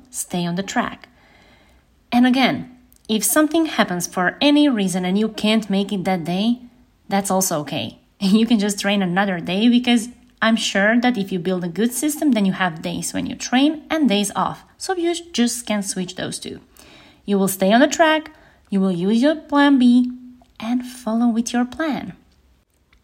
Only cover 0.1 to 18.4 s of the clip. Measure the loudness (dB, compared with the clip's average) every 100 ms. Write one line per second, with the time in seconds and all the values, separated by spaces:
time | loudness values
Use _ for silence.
0.1 | -14 -6 -4 -4 -4 -4 -4 -6 -8 -20
1.1 | _ _ _ _ _ _ _ _ _ -2
2.1 | 4 4 4 2 -2 -8 -18 _ _ -4
3.1 | -2 0 2 2 2 0 0 -2 -2 -6
4.1 | -2 -2 2 2 4 4 2 0 -2 0
5.1 | 0 -2 -2 0 0 0 -2 -2 -4 -2
6.1 | -2 -2 -2 0 -2 -6 _ _ _ -4
7.1 | -2 0 0 0 -2 -4 -8 -8 -14 _
8.1 | -4 2 4 4 2 0 -2 -2 0 0
9.1 | 0 -2 -2 -4 0 4 4 4 0 0
10.1 | -14 _ -2 0 0 0 0 2 2 2
11.1 | 0 -2 -4 -2 -2 -4 -2 -2 0 -4
12.1 | 0 0 2 2 0 -2 -4 -8 -6 -6
13.1 | -6 -8 -8 -2 2 2 0 -4 0 2
14.1 | 2 0 -2 -4 -6 -16 -12 -6 -2 -2
15.1 | -4 -6 -2 -2 -2 -4 -4 -4 -6 -8
16.1 | -8 -10 -10 -12 -16 _ -20 -20 -20 -20
17.1 | _ -2 0 0 0 4 4 4 4 2
18.1 | 2 -2 -16